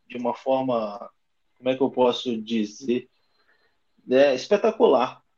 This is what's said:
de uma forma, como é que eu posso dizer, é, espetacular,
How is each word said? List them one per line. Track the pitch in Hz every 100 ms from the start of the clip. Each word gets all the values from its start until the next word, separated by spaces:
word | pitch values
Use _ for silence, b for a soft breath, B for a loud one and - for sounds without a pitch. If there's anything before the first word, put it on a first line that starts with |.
| _
de | 123
uma | 120
forma, | - - 131 131 117 104 101 - - _ _ _ _
como | 127
é | 131
que |
eu | 135
posso | - 127 117 127 110
dizer, | 110 113 104 - 135 123 - _ _ _ _ _ _ _ _ _ -
é, | 127 143
espetacular, | 131 - 202 226 220 220 127 127 - _